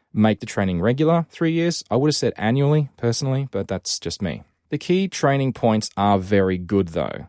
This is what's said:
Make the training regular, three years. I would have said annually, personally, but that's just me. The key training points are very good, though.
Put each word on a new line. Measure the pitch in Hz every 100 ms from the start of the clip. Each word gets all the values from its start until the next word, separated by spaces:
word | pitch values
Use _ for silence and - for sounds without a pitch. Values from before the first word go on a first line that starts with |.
| _
Make | 107 110 104
the | -
training | - 95 85
regular, | 104 131 156 170 160
three | - 165
years. | 165 170 165 -
I | 117
would | 151
have | 143
said | 117 -
annually, | 107 135 143 151 139 -
personally, | 120 113 135 135 135
but | 98 95
that's | 95 - -
just | 85 -
me. | 90 - - _ _
The | 147
key | - 180 190
training | - 143 139 135
points | - 117 110 - -
are | 101 98
very | 92 101 95 92
good, | 87 98 87
though. | 82 62 50